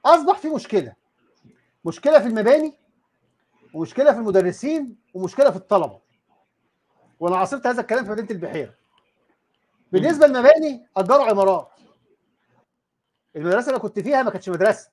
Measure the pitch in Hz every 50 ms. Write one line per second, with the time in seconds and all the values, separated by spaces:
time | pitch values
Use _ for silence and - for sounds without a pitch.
0 | - 262 330 339 285 330 392 - - 311 311 240 - - 220 190 139 117 - _
1 | _ _ _ _ _ _ _ _ _ _ _ _ _ _ _ _ _ 170 160 -
2 | - 285 311 - 202 240 226 220 196 233 269 311 311 311 - _ _ _ _ _
3 | _ _ _ _ _ _ _ _ _ _ _ _ _ _ - 156 165 - - 247
4 | 277 294 226 233 226 208 185 190 185 180 - - - 285 320 320 285 240 - _
5 | _ _ _ 185 185 175 - - 277 277 170 190 - _ 208 185 160 117 95 _
6 | _ _ _ _ _ _ _ _ _ _ _ _ _ _ _ _ _ _ _ _
7 | _ _ _ _ 165 170 185 185 190 180 277 262 - 262 247 240 - - 214 254
8 | 233 196 214 214 226 - 220 175 170 - - 160 131 - _ _ _ _ _ _
9 | _ _ _ _ _ _ _ _ _ _ _ _ _ _ _ _ _ _ 180 185
10 | 208 311 330 294 311 294 262 247 240 277 311 320 311 302 262 233 _ _ _ 190
11 | 190 180 262 285 262 226 208 196 196 190 185 165 - _ _ _ _ _ _ _
12 | _ _ _ _ _ _ _ _ _ _ _ _ _ _ _ _ _ _ _ _
13 | _ _ _ _ _ _ _ 156 151 175 185 226 240 277 262 240 - 202 - 208
14 | 170 233 294 262 254 220 - 185 - 190 180 165 185 - - - - _